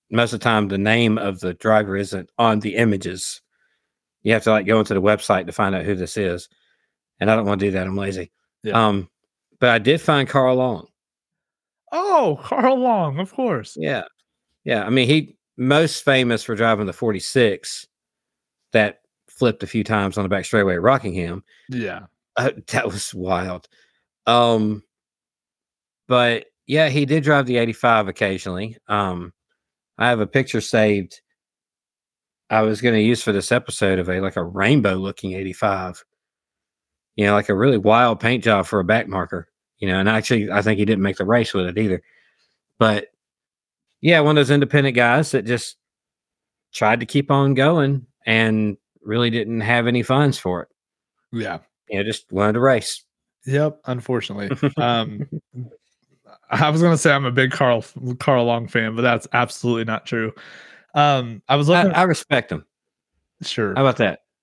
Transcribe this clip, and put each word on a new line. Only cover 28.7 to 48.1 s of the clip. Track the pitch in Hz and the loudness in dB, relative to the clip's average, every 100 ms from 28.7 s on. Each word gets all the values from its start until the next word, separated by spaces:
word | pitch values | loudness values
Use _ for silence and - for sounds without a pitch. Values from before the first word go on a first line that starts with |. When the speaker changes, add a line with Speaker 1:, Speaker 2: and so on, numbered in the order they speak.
| 113 _ | -12 _
Speaker 1:
Um, | 104 98 90 87 _ _ _ _ _ _ - | -2 -2 -4 -12 _ _ _ _ _ _ -2
I | 113 | 0
have | 120 | 0
a | 104 | 0
picture | 139 131 113 | 0 0 -4
saved | - 117 107 104 90 - _ _ _ _ _ _ _ _ _ _ _ _ _ | -2 2 2 0 -4 -14 _ _ _ _ _ _ _ _ _ _ _ _ _
I | 110 | 0
was | 110 107 | 0 0
gonna | 123 113 | 0 2
use | 107 120 | 4 2
for | - | 0
this | 101 - | -2 0
episode | 120 - - 101 95 | -2 -2 -2 0 0
of | 90 | 0
a, | 90 | -2
like, | 95 - | -2 -4
a | |
rainbow | 85 95 98 147 104 92 | -6 -2 2 4 2 -2
looking | 95 - 98 | -6 -8 -10
eighty-five. | 92 95 90 110 98 92 87 _ _ _ _ _ _ _ _ _ _ _ - | -8 -10 -4 -2 -2 -6 -12 _ _ _ _ _ _ _ _ _ _ _ -2
You | 101 | 2
know, | |
like, | 104 101 | 2 2
a | |
really | 98 123 120 | 0 2 2
wild | 101 113 123 110 | 4 4 4 2
paint | 113 123 | 0 0
job | 117 104 92 | 2 2 2
for | 107 | -2
a | |
back | 90 110 113 | 2 0 0
marker, | 95 85 90 82 _ _ _ | -6 -6 -8 -12 _ _ _
you | 98 | -4
know, | 92 | 0
and | 98 | 0
actually, | 110 107 120 104 | 0 0 -2 0
I | 101 | -2
think | 104 101 | 0 0
he | |
didn't | 104 104 | 0 0
make | 98 95 | -2 -2
the | |
race | 95 120 113 | 0 0 0
with | 101 90 | -2 -4
it | 90 | -2
either. | 107 90 - _ _ _ _ _ _ _ | -2 -2 -6 _ _ _ _ _ _ _
But | 113 104 - _ _ _ _ _ _ _ _ _ | 2 2 -4 _ _ _ _ _ _ _ _ _
yeah, | 151 165 | 4 4
one | 147 151 | 6 4
of | |
those | 131 | 4
independent | 143 139 147 139 | 2 2 2 2
guys | 123 120 127 156 | 2 2 2 2
that | 135 107 | -2 -2
just | 120 - - _ _ _ _ _ _ _ _ _ | -4 -4 -16 _ _ _ _ _ _ _ _ _
tried | - 107 120 | -2 0 0
to | 117 | 0
keep | 147 139 | -2 0
on | 139 139 | 2 2
going | 135 139 170 139 139 - | 2 2 2 0 -2 -6